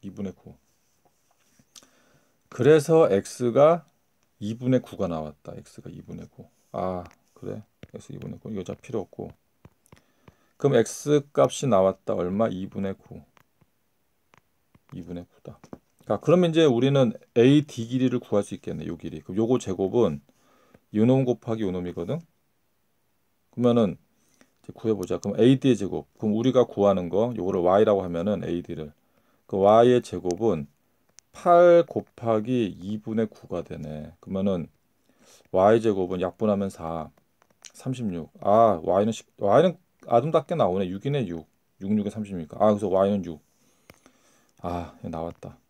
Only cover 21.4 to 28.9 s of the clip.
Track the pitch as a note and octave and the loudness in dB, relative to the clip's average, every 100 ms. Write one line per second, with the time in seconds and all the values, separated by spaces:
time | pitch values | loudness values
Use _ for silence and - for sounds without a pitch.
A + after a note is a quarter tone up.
21.4 | - A2+ G2+ F2+ F2+ F2 F2 D3 E3 _ | -4 -4 -4 -4 -8 -8 -8 -8 -10 _
22.4 | _ _ _ _ _ _ _ _ _ _ | _ _ _ _ _ _ _ _ _ _
23.4 | _ - A#2+ A#2+ G#2+ D2+ _ _ _ _ | _ -2 2 4 2 -2 _ _ _ _
24.4 | _ _ - - A2 G#2 F2+ F2+ G2+ G2+ | _ _ -20 -8 -4 -4 -2 -6 -6 2
25.4 | A#2 C3+ C#3 A2+ G2 F2 - _ A2 G#2+ | 4 4 2 0 -2 -8 -10 _ -4 0
26.4 | B2 B2+ A#2+ - G2+ F#2+ F2 F#2 A#2 A#2 | 2 2 2 2 2 2 0 -2 -2 -2
27.4 | F#2 F#2+ F2 F#2+ A2 G2+ F#2 E2+ F#2 G2 | -4 0 4 4 4 2 0 -4 -4 -4
28.4 | E2+ F2 - E2 D#2 | -4 -6 -6 -12 -12